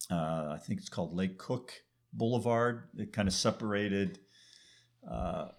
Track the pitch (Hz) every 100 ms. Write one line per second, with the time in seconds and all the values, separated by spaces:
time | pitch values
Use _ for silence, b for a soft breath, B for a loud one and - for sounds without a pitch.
0 | - 85 80 80 76 78 - 95 - -
1 | 82 87 95 - - 127 - - _ _
2 | - 113 117 123 117 117 120 117 - -
3 | 104 113 98 - 113 - 110 101 104 98
4 | 95 - b b b b b b b _
5 | 233 - 87 80 -